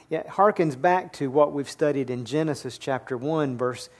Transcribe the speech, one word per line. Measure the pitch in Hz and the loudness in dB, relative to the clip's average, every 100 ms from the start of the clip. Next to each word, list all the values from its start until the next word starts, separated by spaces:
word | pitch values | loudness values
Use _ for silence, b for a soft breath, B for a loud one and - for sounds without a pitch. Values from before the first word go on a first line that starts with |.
| b | b
Yeah, | 156 | -6
it | - | -4
harkens | - 208 202 160 127 | 4 4 4 0 2
back | 175 180 180 | 2 2 0
to | - 139 | -6 0
what | 139 147 | 4 4
we've | 143 135 | 2 -6
studied | - 151 139 123 | -2 0 0 -2
in | 123 113 | -4 -2
Genesis | 147 160 143 127 - | 0 0 -2 -6 -8
chapter | - 131 - 123 | -4 -4 -4 -6
one, | 139 160 143 120 | -2 0 0 0
verse, | 123 120 - b | -2 -4 -12 b